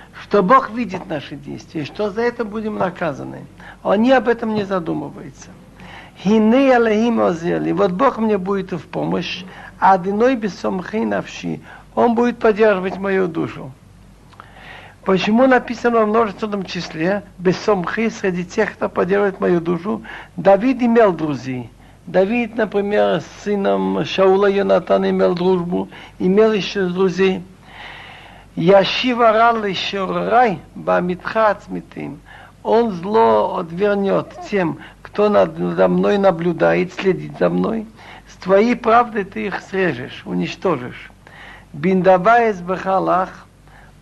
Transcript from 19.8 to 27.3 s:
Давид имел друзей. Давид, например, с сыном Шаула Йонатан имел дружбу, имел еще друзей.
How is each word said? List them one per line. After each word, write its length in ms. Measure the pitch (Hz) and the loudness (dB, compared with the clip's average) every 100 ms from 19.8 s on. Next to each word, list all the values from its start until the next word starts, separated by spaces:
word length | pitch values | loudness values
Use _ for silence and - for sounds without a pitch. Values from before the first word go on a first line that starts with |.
| 180 220 - - - - | -4 -8 -8 -18 -14 0
Давид 440 | 170 196 247 247 | 4 4 4 0
имел 300 | 240 233 214 | 2 4 4
друзей. 560 | 165 156 135 127 127 120 - - - - | 2 -4 -4 -6 -10 -10 -18 -20 -20 -2
Давид, 480 | 175 190 240 233 | 0 2 0 -4
например, 680 | 226 214 202 202 208 202 185 | -4 -4 -2 -2 0 2 0
с 220 | 135 - | -4 -10
сыном 640 | 202 202 196 196 190 190 | -4 -2 0 0 0 -2
Шаула 420 | 151 - 190 190 202 | -2 2 4 4 2
Йонатан 640 | 196 196 190 180 196 190 | 2 2 2 2 0 2
имел 240 | 190 190 | 2 0
дружбу, 540 | 180 180 185 170 185 190 - - - | 2 0 0 0 -4 -6 -12 -20 -4
имел 320 | 185 196 220 | 0 4 4
еще 360 | 214 - 202 185 | 2 -4 -4 -4
друзей. 540 | 180 190 170 190 | 0 0 2 0